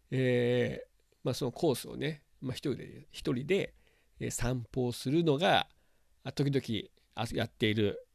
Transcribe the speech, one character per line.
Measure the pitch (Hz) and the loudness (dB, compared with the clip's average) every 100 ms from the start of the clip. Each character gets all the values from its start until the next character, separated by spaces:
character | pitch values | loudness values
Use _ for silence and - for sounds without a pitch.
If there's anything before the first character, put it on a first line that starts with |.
| - | -4
え | 131 127 123 120 123 117 - | 0 2 4 4 2 0 -2
ー、 | - _ _ _ | -10 _ _ _
ま | 143 | -4
あ、 | |
そ | 123 127 | -2 -4
の | |
コ | - 165 | 0 2
ー | |
ス | 120 - | 2 -2
を | 123 | -6
ね、 | 139 156 _ _ | -6 -6 _ _
ま | 131 | -8
あ、 | |
一 | 117 151 | -4 -4
人 | 120 | -4
で、 | - - - | -6 -16 -18
一 | - - | -10 -4
人 | 123 143 | -2 0
で、 | 190 - - _ _ _ - | 0 0 -8 _ _ _ -10
え | 117 | -6
ー、 | |
散 | - 120 127 113 | -2 -2 -2 -4
歩 | 135 123 | -2 -2
を | |
す | 113 127 | -2 0
る | 156 | 2
の | 165 139 | 4 4
が、 | 190 131 - _ _ _ _ _ | 4 4 2 _ _ _ _ _
あ、 | 127 | -6
時 | - 143 | 0 2
々、 | 135 - 107 - _ _ | 2 0 -4 -6 _ _
あ、 | - 113 | -6 -4
や | - 113 | -2 -4
っ | |
て | - 110 | 0 2
い | |
る | 107 101 - - | 4 2 0 -10